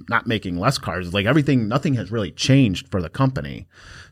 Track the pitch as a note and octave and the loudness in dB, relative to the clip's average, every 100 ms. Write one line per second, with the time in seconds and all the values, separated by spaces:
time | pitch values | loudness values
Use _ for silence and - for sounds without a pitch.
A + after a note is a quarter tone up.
0 | - A#2 A2+ A2 G2 F2 A2 C#3 - F2 | -4 -2 0 -4 -4 -2 0 -2 -4 -6
1 | F2+ F#2+ G2+ D#3 C#3+ C3+ G#2+ C3+ D3 B2+ | -4 -2 2 2 4 2 2 0 0 -2
2 | F#2 A2+ F#2+ - - C3+ B2 F2 - G2 | -2 -4 -4 -4 4 6 6 2 -4 -4
3 | D#2+ - C3+ C3 C#2+ B1 - - - - | -4 0 0 0 -8 -10 -16 -20 -20 -20
4 | - | -16